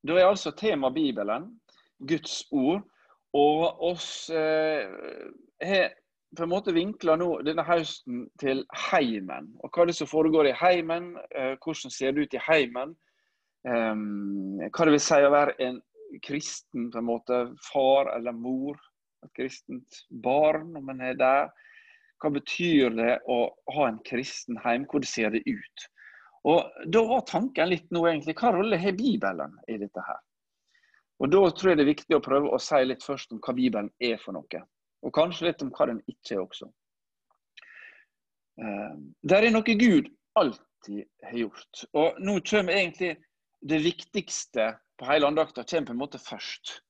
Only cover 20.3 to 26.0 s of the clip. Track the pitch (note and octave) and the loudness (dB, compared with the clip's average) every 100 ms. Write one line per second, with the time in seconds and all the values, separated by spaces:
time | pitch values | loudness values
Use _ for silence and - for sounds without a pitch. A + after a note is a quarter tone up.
20.3 | C#3 D#3 D#3 D#3+ D#3+ C3+ C3 B2+ C3 C3 | 4 4 2 -6 -12 -12 -8 -6 2 4
21.3 | C3+ D3 _ - - _ _ _ _ D#3 | 4 2 _ -20 -20 _ _ _ _ -4
22.3 | C#3+ - - F3 D3+ B2 A2+ A2+ B2 - | -4 -6 -2 4 4 4 2 2 0 0
23.3 | A#2+ A#2 - - D#3 C3 A2 - A#2+ - | 0 0 -4 -8 0 0 0 -6 -6 -6
24.3 | - - A2+ B2 A#2+ C#3+ D3 C3 - G#2+ | -12 -10 -6 -2 -2 0 -4 -4 -2 0
25.3 | A2 - G#2+ - - - _ | 0 -4 -8 -10 -20 -20 _